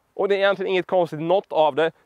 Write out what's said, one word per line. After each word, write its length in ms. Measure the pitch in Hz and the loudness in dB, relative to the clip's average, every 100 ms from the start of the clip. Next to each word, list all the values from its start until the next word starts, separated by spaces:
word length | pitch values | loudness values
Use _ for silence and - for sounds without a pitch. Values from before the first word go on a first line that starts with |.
| _ | _
Och 140 | - 196 | -6 -2
det 60 | |
är 40 | 196 | 0
egentligen 340 | 196 190 190 | 0 0 -2
inget 140 | 185 175 | -2 0
konstigt 340 | 185 170 151 | 0 0 -4
något 320 | 165 190 - | -2 -2 0
av 220 | 151 156 | 0 2
det, 180 | 135 160 - | 2 -2 -4